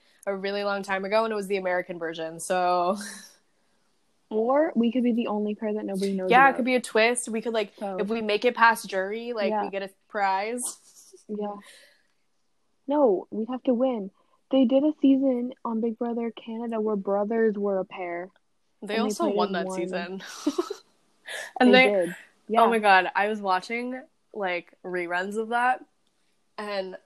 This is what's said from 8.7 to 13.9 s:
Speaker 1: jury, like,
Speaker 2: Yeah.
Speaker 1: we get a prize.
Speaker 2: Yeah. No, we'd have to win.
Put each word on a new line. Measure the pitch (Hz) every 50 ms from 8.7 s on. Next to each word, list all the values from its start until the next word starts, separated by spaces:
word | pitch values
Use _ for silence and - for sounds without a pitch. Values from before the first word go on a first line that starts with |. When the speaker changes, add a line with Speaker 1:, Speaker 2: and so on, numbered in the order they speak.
| 220 214 - 196
Speaker 1:
jury, | 202 190 185 196 208 226 233 240 240
like, | 220 202 208
Speaker 2:
Yeah. | 214 208 202
Speaker 1:
we | 196
get | 190 196 196
a | 190 - _ _ _
prize. | - 214 196 196 190 190 202 220 240 247 247 - - - _ _ _ - - - - - _ -
Speaker 2:
Yeah. | 214 208 208 208 202 202 - - - - - _ _ _ _ _ _ _ _ _ _ _ _ _ _ _ _ _ _ _ _ -
No, | 285 302 285 233 190 - - -
we'd | - 202 226 226
have | 254 247 -
to | 269 247
win. | 220 262 262